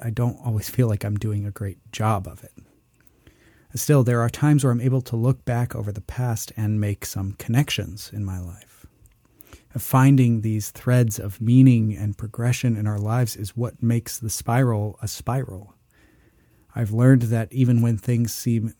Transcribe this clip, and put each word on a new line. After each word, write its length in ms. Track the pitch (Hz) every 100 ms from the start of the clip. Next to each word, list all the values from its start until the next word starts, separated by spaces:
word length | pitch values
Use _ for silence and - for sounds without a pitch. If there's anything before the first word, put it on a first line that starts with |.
I 80 | 117
don't 280 | 107 120 -
always 260 | 127 107 -
feel 180 | - 120
like 160 | 104
I'm 120 | 104 104
doing 280 | 110 101
a 60 | 101
great 280 | - 101 90 -
job 380 | - 107 104 92
of 160 | -
it. 80 | - - - _ _ _ _ _ _ _ _ _ _
Still, 300 | - - 147
there 160 | 120 120
are 100 | 117
times 320 | - 147 147
where 100 | 131
I'm 80 | 120
able 200 | 127 131
to 140 | - 117
look 280 | 120 127
back 300 | - 120 120
over 160 | 117 104
the 100 | 104
past 520 | - - 127 113 - -
and 240 | 107 107
make 240 | 104 101
some 280 | - - 98 101
connections 720 | - 117 147 - 90 101 -
in 120 | 107
my 140 | 98 92
life. 480 | 90 90 - _ - _ _ _ _ _ - - _ -
Finding 640 | - 131 131 139 123 113
these 280 | 110 110 101
threads 480 | - - 123 117 104
of 220 | 101 98
meaning 560 | 113 123 131 117 110 101
and 200 | 104 101
progression 600 | 110 110 120 123 123 107
in 100 | 107
our 140 | 104
lives 340 | 104 120 117
is 220 | - 104 -
what 260 | 120 -
makes 340 | 117 117 - -
the 140 | 113
spiral 680 | - - 120 131 107 104 -
a 60 | 107
spiral. 680 | - - 131 123 95 101 _ _ _ _ _ _ _ _ _ _ -
I've 160 | 107
learned 300 | 110 127 131
that 300 | 117 117 110
even 300 | 127 123 120
when 160 | 117 110
things 340 | - 120 117
seem 420 | - - 113 110 -